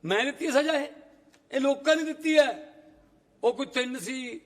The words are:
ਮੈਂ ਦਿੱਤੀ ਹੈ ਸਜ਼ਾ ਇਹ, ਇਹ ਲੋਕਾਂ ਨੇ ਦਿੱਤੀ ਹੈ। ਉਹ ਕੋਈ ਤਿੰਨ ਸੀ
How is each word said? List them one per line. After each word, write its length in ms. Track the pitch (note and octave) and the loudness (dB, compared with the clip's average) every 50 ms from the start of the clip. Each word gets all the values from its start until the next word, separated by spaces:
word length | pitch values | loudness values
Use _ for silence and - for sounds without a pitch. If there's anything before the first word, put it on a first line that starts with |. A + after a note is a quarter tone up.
| - | -2
ਮੈਂ 200 | D#3+ F#3 G#3 A#3+ | 0 0 0 0
ਦਿੱਤੀ 220 | C#4 C#4 - E4 | 0 -2 -4 -4
ਹੈ 40 | E4+ | 0
ਸਜ਼ਾ 220 | B3 C4+ D4 D#4 D#4+ | 2 2 2 2 0
ਇਹ, 160 | C#4+ C#4+ D4 - - - - - _ _ _ _ _ _ _ - | -2 -2 -4 -10 -18 -20 -20 -20 _ _ _ _ _ _ _ -4
ਇਹ 80 | C4+ | 0
ਲੋਕਾਂ 360 | C4+ C#4 C#4 C#4 C#4 D4+ D#4 | 2 2 0 2 2 2 2
ਨੇ 60 | D#4+ D#4 | 2 0
ਦਿੱਤੀ 360 | D#4 D#4 D#4 D#4 D#4+ D#4 D4+ | -4 -6 -4 -2 4 6 6
ਹੈ। 360 | D4 C4 A3 - - - - - - - - _ _ _ _ _ _ _ _ _ - | 6 4 2 -8 -12 -18 -20 -20 -20 -20 -20 _ _ _ _ _ _ _ _ _ -2
ਉਹ 80 | A#3 A#3+ | -2 0
ਕੋਈ 140 | - C4+ | 0 -6
ਤਿੰਨ 320 | C4+ - B3+ B3+ B3 B3+ C4 | -4 -2 -4 -4 -2 -6 -8
ਸੀ 420 | F3 G#3 C4 C4 B3+ B3 A3+ - _ | -8 -8 -8 -8 -10 -10 -12 -14 _